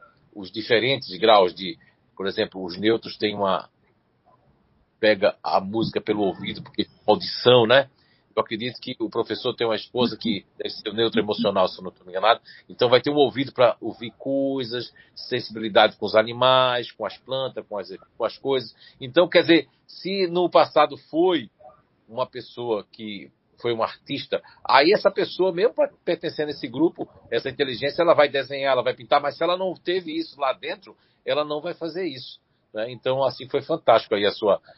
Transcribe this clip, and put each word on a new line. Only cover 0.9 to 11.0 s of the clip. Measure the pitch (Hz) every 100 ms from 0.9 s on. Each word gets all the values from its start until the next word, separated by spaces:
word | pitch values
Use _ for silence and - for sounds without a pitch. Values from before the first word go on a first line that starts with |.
| 131 92 92
graus | 110 104 92
de, | 82 95 - _ _ _ -
por | 98
exemplo, | 95 101 95 92
os | 90
neutros | 107 113 - -
têm | 107 101
uma... | 98 90 - _ _ _ _ _ _ _ _ _ _ _ _ _
pega | 107 98 98 -
a | - 92
música | 95 110 113 104
pelo | - 107
ouvido, | 98 87 107 -
porque | - - - _ -
audição, | 104 - - 123 123 110
né? | 135 135 _ _ _ _ 110
Eu |
acredito | - 110 123 -
que | 131 123
o | 107
professor | 117 110 104 123 -
tem | 117
uma | 107
esposa | - 123 117 110
que | 117 95 - -
deve | 101
ser | - 107
neutro | 104